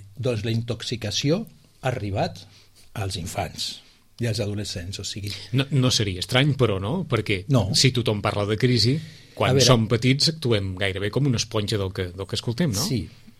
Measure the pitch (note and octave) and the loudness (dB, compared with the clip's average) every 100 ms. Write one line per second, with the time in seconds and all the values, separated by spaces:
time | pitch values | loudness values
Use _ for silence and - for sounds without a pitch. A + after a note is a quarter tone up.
0 | - - B2 A2+ A2+ A#2 A#2 A#2 - A#2+ | -12 -6 -4 -2 -2 -2 -2 -6 -6 -6
1 | G#2 - C#3 F3+ A3+ - _ _ C3 C3 | -4 -2 0 0 -2 -14 _ _ -4 -4
2 | G2+ G2+ F3 - - - - _ - - | -4 -2 -4 -6 -18 -20 -20 _ -14 -8
3 | G2 F#2+ E2 - E2+ - - - - _ | -6 -6 -6 -4 -6 -6 -10 -10 -18 _
4 | _ - A#2 A2 G2+ G#2 G2+ F#2 F2 G2 | _ -6 -4 -2 -4 -4 -6 -8 -8 -8
5 | G2 G#2+ G2+ - - B2+ C3+ C#3+ B2+ - | -8 -8 -8 -10 -4 -2 0 2 2 2
6 | G2+ F2+ - B2 D3 - A#2 F#2+ G2 F3+ | 0 -2 0 2 4 4 2 2 -2 -4
7 | E3 A#2 G#2+ F#2+ A#2+ C3+ F#2+ D#3 C3 B2 | 0 -2 0 -2 2 2 4 4 4 4
8 | A#2 G#2 G#2 G2+ G2+ G#2+ B2+ A#2+ A2 D#3 | 0 0 0 0 0 2 2 4 4 2
9 | - - - - A2 C3+ A#2+ B2 G#2+ A#2 | -4 -14 -16 0 2 6 6 6 4 2
10 | B2+ C#3 - D#3+ B2 G#2+ G2 F#2 G2 F#2 | 4 4 2 0 0 0 0 -2 -4 -2
11 | G#2 B2+ C#3+ A2 - A2 G#2 G#2+ F#2+ F#2 | -2 2 2 2 0 -2 0 0 -2 -2
12 | F2+ F2+ G2 G#2+ - A#2 F3 G2 F#3+ B2 | -6 -6 -6 -6 -4 0 0 0 -2 -2
13 | E2+ - - | -4 -12 -20